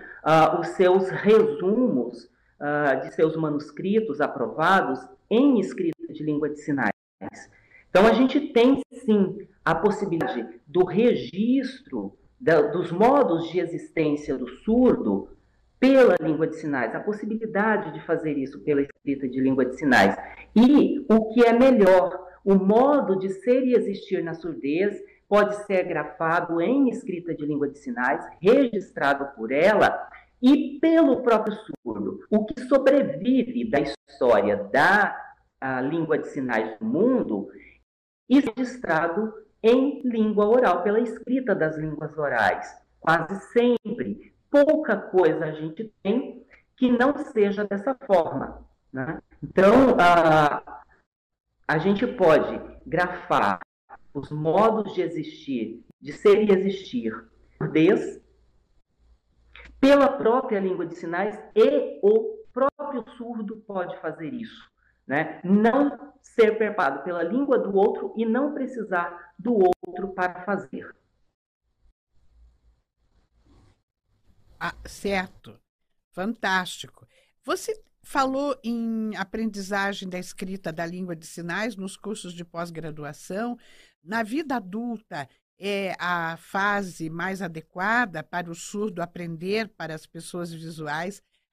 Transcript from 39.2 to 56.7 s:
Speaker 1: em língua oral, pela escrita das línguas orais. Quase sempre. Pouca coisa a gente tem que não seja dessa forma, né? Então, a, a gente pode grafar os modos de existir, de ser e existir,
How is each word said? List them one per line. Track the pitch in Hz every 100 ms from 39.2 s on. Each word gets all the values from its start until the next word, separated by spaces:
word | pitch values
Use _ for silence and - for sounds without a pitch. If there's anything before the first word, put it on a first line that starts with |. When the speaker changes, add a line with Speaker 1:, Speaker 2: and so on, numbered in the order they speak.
| 220 - - _
Speaker 1:
em | 220 262 285 277
língua | 247 226 214 208 208
oral, | 254 208 175
pela | 180 220
escrita | 240 - - 262 214
das | 185 156 156
línguas | 156 147 151 -
orais. | 139 120 98 - - - _ _
Quase | - 165 160 196 -
sempre. | 240 240 233 202 233 202 214 - _ _
Pouca | 285 285 302 - 202
coisa | - 185 160 156
a | 156
gente | 151 160 - 220 _
tem | 190 247 277 - - _ _ -
que | 247
não | 233 269 285
seja | - 220 202 202
dessa | 208 202 269 262
forma, | - 180 156 139 - - - _ _
né? | 131 131 156 - _
Então, | 143 190 196 254 254 -
a, | 175 170 165 156 147 - - - - _ _ _ _ _ _ _ -
a | 156
gente | 185 202
pode | - - 170 147 - 113 - -
grafar | - 165 180 - - 139 101 87 - _ _ - -
os | 143 135
modos | 151 160 185 220 214 196
de | 185
existir, | 165 170 147 - 139 120 107 - - _
de | 135
ser | - 208 202
e | 208
existir, | 190 196